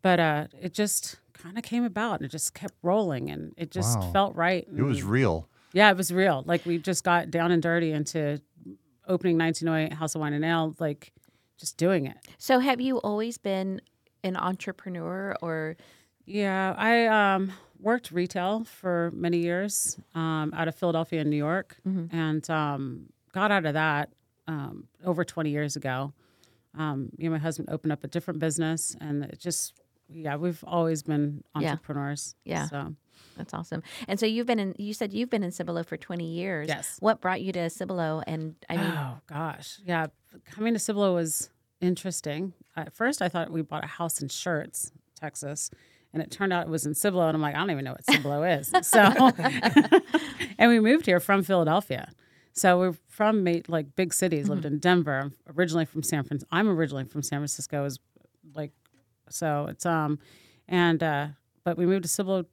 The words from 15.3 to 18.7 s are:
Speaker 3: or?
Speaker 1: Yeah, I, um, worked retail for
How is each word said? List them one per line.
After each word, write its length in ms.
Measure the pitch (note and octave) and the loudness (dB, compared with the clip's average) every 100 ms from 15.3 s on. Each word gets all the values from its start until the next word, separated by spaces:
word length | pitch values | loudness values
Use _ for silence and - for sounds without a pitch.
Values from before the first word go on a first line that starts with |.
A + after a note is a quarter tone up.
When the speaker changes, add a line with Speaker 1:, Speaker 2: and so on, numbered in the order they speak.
| - | -6
Speaker 3:
or? 340 | E3 D#3+ D#3 E3+ - _ _ _ - | -4 -4 -6 -8 -18 _ _ _ -8
Speaker 1:
Yeah, 480 | G3+ G3 F#3+ F#3+ - | -2 0 0 -2 0
I, 300 | A3 A#3 A3+ | 4 4 6
um, 460 | G#3+ G3+ F#3+ F#3+ F#3+ - _ | 6 4 4 0 -6 -20 _
worked 320 | G3 A#3+ - | -2 -2 -2
retail 540 | E3+ F3+ F#3+ F#3 A3 | -2 -2 -2 -2 -2
for 460 | A3+ | -6